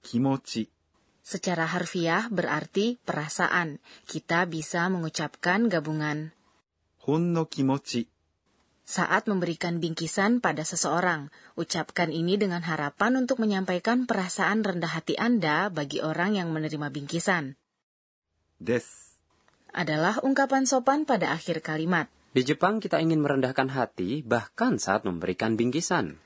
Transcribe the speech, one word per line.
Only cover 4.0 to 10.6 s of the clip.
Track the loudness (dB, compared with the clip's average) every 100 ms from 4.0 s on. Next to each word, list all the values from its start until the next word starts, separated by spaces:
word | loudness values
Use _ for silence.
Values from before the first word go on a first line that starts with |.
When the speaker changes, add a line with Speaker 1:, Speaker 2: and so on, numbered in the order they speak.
| -10
Speaker 2:
Kita | -10 0 2 2
bisa | -2 -4 0 0
mengucapkan | 0 -2 -4 -6 -4 0 2 2
gabungan | 2 -2 -2 -2 -4 -8 _ _ _ _ _ _ _ -2
Speaker 1:
hon | 0 2 0
no | -2
kimochi. | 0 0 0 -2 -6 -6 _ _ _ _ _ _ _
Speaker 2:
saat | -6 -2 2 2 0
memberikan | -2 -2 -4 -4 -2
bingkisan | -2 -2 -2 0 2 2
pada | 0 -2